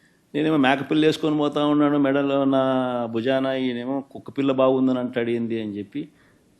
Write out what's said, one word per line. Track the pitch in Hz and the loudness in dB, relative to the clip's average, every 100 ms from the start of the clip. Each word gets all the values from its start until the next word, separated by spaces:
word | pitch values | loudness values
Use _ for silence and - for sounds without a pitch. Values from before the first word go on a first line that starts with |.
| _ _ _ | _ _ _
నేనేమో | 147 156 156 | -4 0 2
మేకపిల్ల | 131 139 135 156 156 | 2 2 0 2 2
వేసుకొని | 151 156 151 | 2 -2 0
పోతా | 147 143 147 | 0 0 0
ఉన్నాను | 147 147 143 | 2 2 2
మెడలో, | 139 143 139 139 | 2 2 0 0
నా | 135 135 131 131 127 123 117 | 2 2 2 0 -2 -4 -4
భుజాన, | 113 123 131 135 | -2 0 0 -2
ఈయనేమో | 131 131 120 123 139 | -2 -4 -4 -6 -8
కుక్క | - - - | -8 -16 -10
పిల్ల | 135 139 | -2 0
బాగుందని | 131 131 131 131 127 | 4 4 4 2 0
అంటాడు | 123 127 117 | -2 -2 -2
ఏంది?" | 117 117 113 | -2 -2 -4
అని | 107 101 | -6 -8
చెప్పి, | 101 143 160 _ _ _ _ _ | -8 -10 -12 _ _ _ _ _